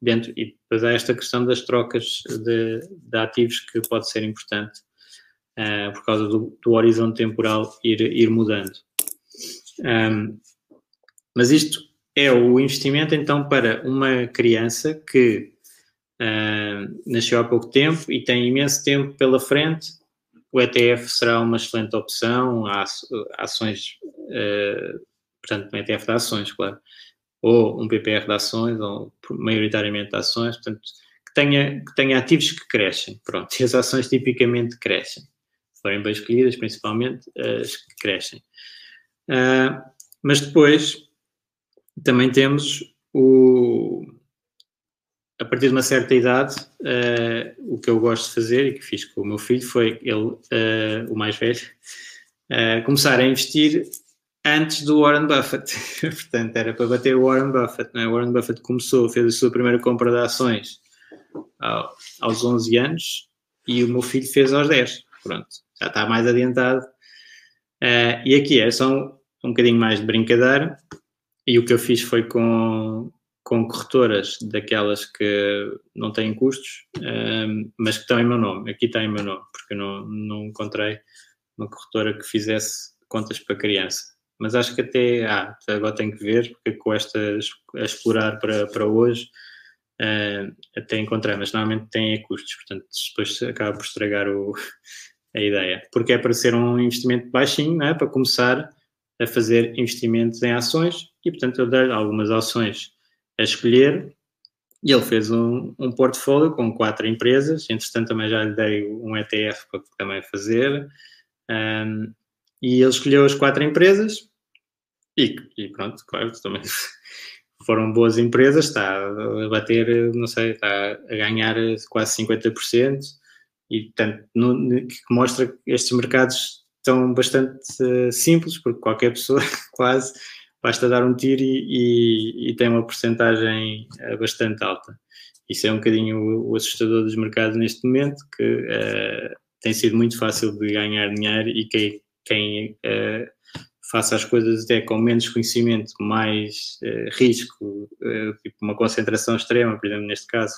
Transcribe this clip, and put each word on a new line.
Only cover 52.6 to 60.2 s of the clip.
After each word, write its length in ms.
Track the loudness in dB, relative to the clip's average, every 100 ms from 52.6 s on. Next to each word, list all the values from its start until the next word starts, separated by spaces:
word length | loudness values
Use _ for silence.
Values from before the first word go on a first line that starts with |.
| 0 0
começar 360 | 2 2 4 4
a 60 |
investir 600 | 4 2 0 2 2 2 -4 -12 -20 _ _ _
antes 400 | 0 2 0 -2
do 160 | 2 4
Warren 260 | 6 4 2
Buffett. 480 | 0 0 -6 -6 -10 -10
<laughs> 140 | -6
Portanto, 560 | -6 -6 -6 -4 -2 -2
era 160 | -4
para 140 | -2 0
bater 300 | 2 4 4
o 100 | 4
Warren 260 | 4 2
Buffett, 380 | 0 0 -4 -8
não 100 | -4
é? 60 | -2
O 40 |
Warren 200 | 0 0
Buffett 280 | -2 -2 -6
começou, 460 | -4 -6 0 2 2
fez 180 | 2 0
a 40 |
sua 200 | 2 0
primeira 280 | 2 2 2
compra 320 | 2 2 2
de 80 |
ações 600 | 2